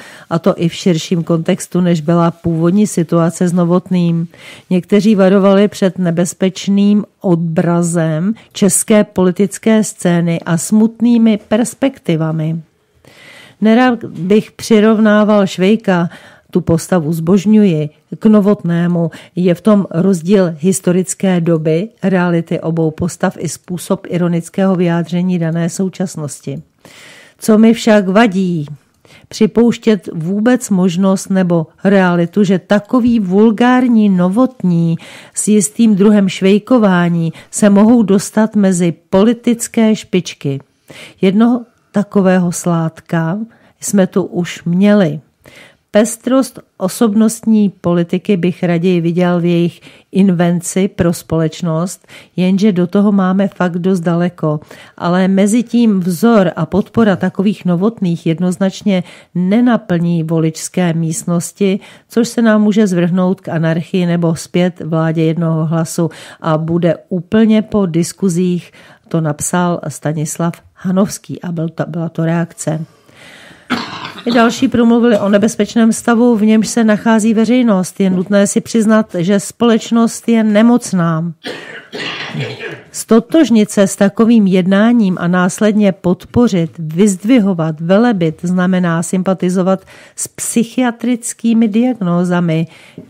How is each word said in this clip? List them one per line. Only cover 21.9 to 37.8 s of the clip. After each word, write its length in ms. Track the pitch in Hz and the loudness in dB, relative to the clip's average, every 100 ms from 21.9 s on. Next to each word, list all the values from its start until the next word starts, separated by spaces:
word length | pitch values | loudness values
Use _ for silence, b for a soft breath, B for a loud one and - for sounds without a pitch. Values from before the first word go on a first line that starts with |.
| - | -6
reality 580 | 196 190 175 170 165 170 | -2 0 0 -2 -2 -6
obou 300 | 165 165 160 | -4 -2 -2
postav 460 | 156 175 - 190 - | -4 -6 -4 -6 -4
i 100 | 160 | -8
způsob 580 | - - 180 - 185 - | -10 -10 -12 -6 -6 -4
ironického 680 | 175 175 170 170 - 190 180 | -4 -2 -2 -4 -2 -2 0
vyjádření 640 | 175 170 165 175 185 180 | 0 -2 -4 -4 -2 -2
dané 320 | 165 165 165 | -2 -4 -4
současnosti. 920 | - 190 - 180 - 147 - - 139 - _ B B B B B _ | -4 -6 -6 -8 -8 -12 -12 -12 -14 -16 _ B B B B B _
Co 200 | - 214 | 0 4
mi 160 | 226 | 4
však 340 | 226 - 214 190 | 4 2 2 2
vadí, 580 | 190 240 180 185 170 143 147 _ _ b b _ | 2 2 0 -2 -4 -8 -14 _ _ b b _
připouštět 800 | - 214 - 240 - - 214 - | -2 0 2 2 2 0 -2 -4
vůbec 580 | 170 156 202 220 247 - | -8 -6 -2 0 0 0
možnost 580 | 190 185 170 196 190 - | 0 0 0 0 0 -2
nebo 380 | 190 185 170 156 _ | -2 0 0 -2 _
realitu, 600 | 196 196 185 175 170 208 | 2 4 4 2 0 0
že 140 | 196 185 | 2 0
takový 600 | - 202 202 254 240 233 | 0 -2 0 0 0 0
vulgární 880 | 185 190 226 202 247 254 254 226 208 | 0 4 4 4 2 2 2 2 4
Novotný 880 | 180 180 202 262 254 180 170 170 165 B B B | 2 2 2 -2 -2 -2 0 0 -2 B B B
s 140 | - - | -6 0
jistým 460 | 214 190 - 233 | 2 0 0 2
druhem 340 | 196 202 208 190 | 4 4 4 2
švejkování 1040 | - 190 208 - 254 208 180 175 170 165 B B | 0 0 0 2 2 2 2 0 0 -4 B B
se 200 | - 208 | 0 4
mohou 320 | 202 | 6